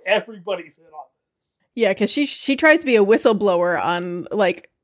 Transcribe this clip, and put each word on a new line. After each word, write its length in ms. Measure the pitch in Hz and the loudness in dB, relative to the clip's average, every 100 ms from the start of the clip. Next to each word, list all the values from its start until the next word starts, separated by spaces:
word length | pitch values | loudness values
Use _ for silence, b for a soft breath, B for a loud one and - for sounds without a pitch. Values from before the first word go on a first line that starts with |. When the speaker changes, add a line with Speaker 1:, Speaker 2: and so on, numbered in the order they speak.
Speaker 1:
everybody's 720 | 185 208 - 214 175 185 160 147 | -2 -2 -4 -14 -10 -10 -10 _
in 80 | |
on 220 | 165 151 135 _ _ _ | _ -20 -20 _ _ _
this." 160 | _ _ _ | _ _ _
Speaker 2:
Yeah, 200 | - 214 | -2 -2
'cause 160 | 196 202 | 0 -2
she, 160 | - 285 | 0 -2
she 300 | - - 269 | -4 -4 2
tries 240 | 311 311 | 4 4
to 60 | 294 | 4
be 100 | 233 | 2
a 80 | |
whistleblower 800 | 196 226 247 208 202 175 175 170 | 4 4 2 2 0 0 0 0
on, 460 | 107 175 180 175 - | -2 -4 -4 -8 -6
like, 400 | 208 185 175 - _ | 0 0 -2 -10 _